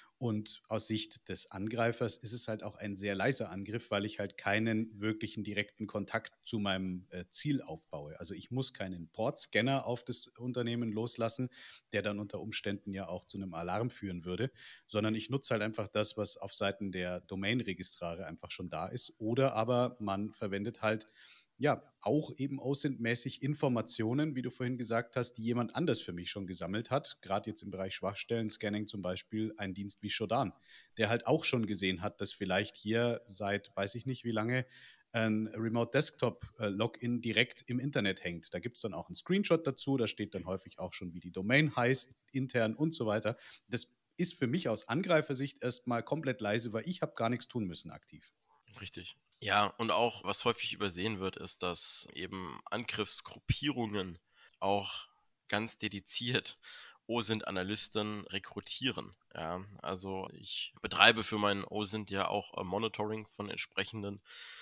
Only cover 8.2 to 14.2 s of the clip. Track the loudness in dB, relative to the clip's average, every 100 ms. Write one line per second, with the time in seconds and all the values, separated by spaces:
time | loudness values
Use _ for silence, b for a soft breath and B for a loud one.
8.2 | -10 -10 -6 -4 -4 -4 -6 -6 -8 -2
9.2 | -2 -2 0 2 4 2 0 -4 -4 -6
10.2 | -6 -8 -4 -2 0 0 0 0 -2 0
11.2 | 0 0 -4 B B B -4 -2 0 -2
12.2 | -4 -6 -4 -4 -2 -4 -4 -6 -4 -6
13.2 | -8 -8 -6 -4 -2 0 0 -2 -6 -4